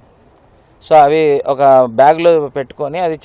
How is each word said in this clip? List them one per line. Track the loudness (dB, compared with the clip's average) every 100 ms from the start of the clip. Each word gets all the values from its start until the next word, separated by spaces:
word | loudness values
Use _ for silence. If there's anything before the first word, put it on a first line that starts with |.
| _ _ _ _ _ _ _ _ 0
So | 2
అవి | 4 2 0 -2 -4
ఒక | -2 2 2 2
బ్యాగ్లో | 2 2 2 0 0 -4
పెట్టుకొని, | -10 -12 -12 -12 -8
అది | -8 -4